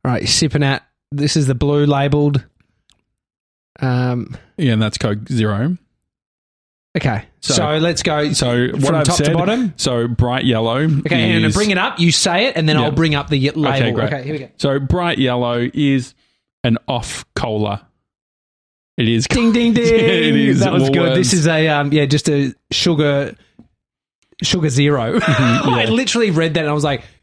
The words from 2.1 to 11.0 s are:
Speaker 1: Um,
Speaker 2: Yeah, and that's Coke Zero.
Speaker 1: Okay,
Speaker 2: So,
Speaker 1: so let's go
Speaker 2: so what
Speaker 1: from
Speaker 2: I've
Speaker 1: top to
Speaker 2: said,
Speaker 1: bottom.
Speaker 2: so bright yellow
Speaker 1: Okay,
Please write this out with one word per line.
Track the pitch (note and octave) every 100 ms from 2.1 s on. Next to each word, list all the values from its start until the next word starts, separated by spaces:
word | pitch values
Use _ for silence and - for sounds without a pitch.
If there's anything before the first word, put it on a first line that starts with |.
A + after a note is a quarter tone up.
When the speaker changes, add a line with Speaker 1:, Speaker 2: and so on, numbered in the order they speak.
| D3 D3 C#3 - _ _ _ _ _ _ _ _ _ _ _ _ -
Speaker 1:
Um, | C3 B2 B2+ B2 - - _ -
Speaker 2:
Yeah, | C#3+
and | A2
that's | A2 -
Coke | A2+ G#2 A2
Zero. | B2 G#2+ G2+ C3+ F3+ _ _ _ _ _ _ _ _ _ _ _ D3
Speaker 1:
Okay, | C3+ A2+ - _
Speaker 2:
So, | -
Speaker 1:
so | C#3+ D3+ D#3
let's | E3 E3+
go | E3+ D3+ D3+
Speaker 2:
so | - B2 A#2+ B2
what | - C3+
Speaker 1:
from |
Speaker 2:
I've | D3 C#3
Speaker 1:
top | -
to |
Speaker 2:
said, | D3+
Speaker 1:
bottom. | D#3+ F3+ A#3 A3+ -
Speaker 2:
so | - B2 A#2+
bright | A#2 B2 B2+
yellow | C3+ A2 A2+ B2
Speaker 1:
Okay, | D#3 C#3+